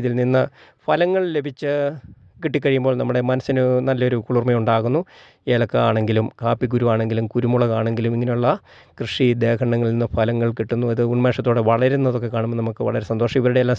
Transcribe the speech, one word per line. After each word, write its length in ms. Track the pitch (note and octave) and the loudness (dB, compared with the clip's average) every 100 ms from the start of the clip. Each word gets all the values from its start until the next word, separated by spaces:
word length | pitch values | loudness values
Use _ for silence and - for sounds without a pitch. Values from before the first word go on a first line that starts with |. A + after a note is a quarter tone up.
ഇതിൽ 140 | B2 A#2+ | -4 0
നിന്ന് 220 | B2 C3 C3 _ - _ - | 0 0 0 _ -20 _ -4
ഫലങ്ങൾ 360 | D#3 F3 F#3+ F3+ D#3 | 0 2 0 -2 -4
ലഭിച്ച് 340 | C#3 C3 D3 D3 C#3+ D3+ - - - - | -6 -6 -4 -2 -2 -6 -16 -20 -20 -8
കിട്ടിക്കഴിയുമ്പോൾ 500 | D#3 C#3 C#3 C3+ C3 B2 | -4 -2 2 2 2 0
നമ്മുടെ 200 | B2 B2 B2 | 0 0 2
മനസ്സിന് 340 | B2+ - C3 B2+ B2+ C3 | 0 0 2 2 2 0
നല്ലൊരു 280 | B2+ B2+ A#2+ A2 | 0 2 0 0
കുളിർമയുണ്ടാകുന്നു. 760 | B2 A#2+ A#2+ A2+ A2+ A#2 D3 F3 - - _ - | 0 2 2 2 2 2 -2 -4 -14 -20 _ -2
ഏലക്ക 220 | A#2+ A2+ B2 A#2 | 0 2 2 2
ആണെങ്കിലും 380 | A2 A2 A2 A2 - | 2 0 0 -2 -4
കാപ്പിക്കുരു 460 | A#2 A#2 B2 A#2+ A#2+ | -4 -2 0 0 0
ആണെങ്കിലും 340 | A2 A2+ A2+ A2 | 0 0 -2 -2
കുരുമുളകാണെങ്കിലും 800 | A#2+ A#2+ A#2+ A#2+ A2 A2+ A2 A2+ A#2 | -2 0 0 0 0 -2 -2 -2 -2
ഇങ്ങനെയുള്ള 320 | B2 A#2+ B2 - _ - - - | -2 0 0 -2 _ -20 -20 -10
കൃഷി 280 | A#2+ - B2+ A#2+ | -10 0 0 2
ദേഹങ്ങളിൽ 480 | A#2 A#2 B2 A#2 A#2 | 0 0 0 0 0
നിന്ന് 140 | A2+ A#2 - | 0 -2 0
ഫലങ്ങൾ 320 | A2 A#2 A#2 A#2 | 0 0 -2 -2
കിട്ടുന്നു. 280 | A2 A#2+ A#2+ | -4 -2 -2
ഇത് 80 | A#2 A#2+ | 0 0
ഉന്മേഷത്തോടെ 500 | A#2+ B2 A#2+ A#2+ A#2 A2 | 2 0 0 0 2 2
വളരുന്നതൊക്കെ 600 | A#2 B2+ C#3 C3 A#2+ A2+ | 2 2 2 0 -2 -4
കാണുമ്പോൾ 240 | A2+ A2+ A#2 | -4 -4 -4
നമുക്ക് 200 | A2+ A2 A2+ | -4 -4 -4
വളരെ 180 | A2+ G#2+ | -4 -4
സന്തോഷം. 280 | A2+ A#2 C3+ | -2 0 2
ഇവരുടെ 180 | B2 B2 | 2 2
എല്ലാം 140 | B2 | 2